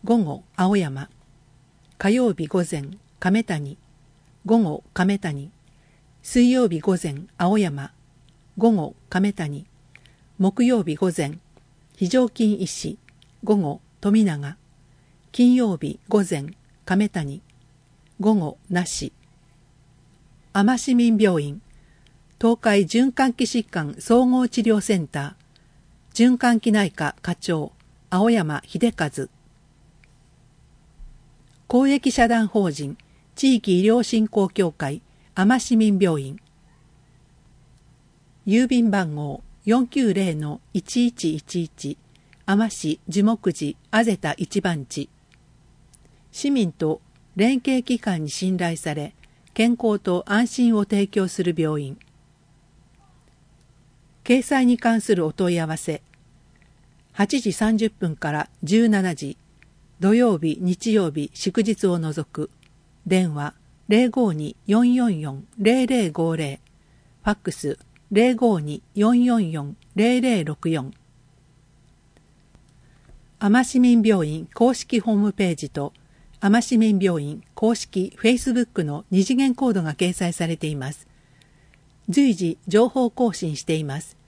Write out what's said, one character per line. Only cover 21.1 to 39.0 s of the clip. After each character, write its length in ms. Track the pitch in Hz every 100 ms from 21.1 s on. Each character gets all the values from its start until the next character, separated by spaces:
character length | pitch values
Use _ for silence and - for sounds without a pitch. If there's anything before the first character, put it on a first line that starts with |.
| 220
病 260 | 208 170
院、 180 | 143 147 - - _ _ _ _ _ _
東 160 | 226 233
海 220 | 233 202
循 300 | 175 226 262
環 200 | 247 269
器 120 | 233
疾 240 | 247 240 214
患 280 | 185 147 -
総 280 | - 233 254
合 200 | 254 247
治 140 | -
療 200 | 220 214
セ 180 | - 196
ン 100 | 151
タ 260 | 147 143 - _ _ _ _ _ _ _
ー、 160 | - 233
循 100 | 247
環 220 | 247 233
器 100 | 233
内 220 | 214 196
科 240 | - 151 -
課 120 | -
長、 380 | 175 - 165 147 _ _ _ _
青 220 | 185 220
山 320 | 233 156 147
秀 300 | - - 240 -
和。 320 | 151 - 131 _ _ _ _ _ _ _ _ _ _ _ _ _ _ _ _ _ - - _ _ _ _ _
公 220 | 247 269
益 240 | 277 277
社 160 | 247 233
団 180 | 233 214
法 240 | 220 185
人、 260 | 143 139 - _ _ _
地 220 | - 269 247
域 240 | 214 180
医 40 |
療 200 | 202 240
振 240 | 226 226 214
興 200 | 214 190
協 220 | - 180
会、 320 | - 139 143 _ _ _
多 80 | -
摩 160 | 196 254
市 160 | -
民 240 | 226 214 196
病 240 | 185 156
院。 160 | 135 160 _ _ _ _ _ _ _ _ _ _ _ _ _ _ _ _ _ _ _ _ -
郵 220 | 214 247
便 240 | 247 233
番 240 | 196